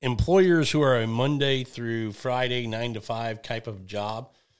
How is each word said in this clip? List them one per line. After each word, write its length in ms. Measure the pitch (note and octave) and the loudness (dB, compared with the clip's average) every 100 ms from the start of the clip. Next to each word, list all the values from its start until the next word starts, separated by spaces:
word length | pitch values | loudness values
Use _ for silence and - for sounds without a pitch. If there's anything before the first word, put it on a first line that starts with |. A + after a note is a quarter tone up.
employers 680 | B2+ A2+ E3 F#3+ F#3 E3 C#3+ | -2 0 4 6 6 4 4
who 100 | D3+ | 4
are 140 | C#3 A#2+ | 4 4
a 60 | A2+ | 2
Monday 560 | A2+ C3+ C#3+ C#3 C3+ | 0 2 2 2 0
through 480 | B2 A#2+ A#2 A2+ A2 | -4 -8 -4 -4 -4
Friday, 560 | - B2+ B2 B2+ B2 A#2 | -6 -2 0 0 -2 -4
nine 260 | A2 A#2+ | -4 -4
to 60 | A2 | -6
five 420 | - A2+ A#2 A2 | -6 -4 -4 -6
type 240 | - A2+ A2+ | -6 -6 -6
of 180 | G2 | -12
job 480 | F#2+ G#2 G#2+ A2+ C3 _ _ | -8 -6 -4 -6 -12 _ _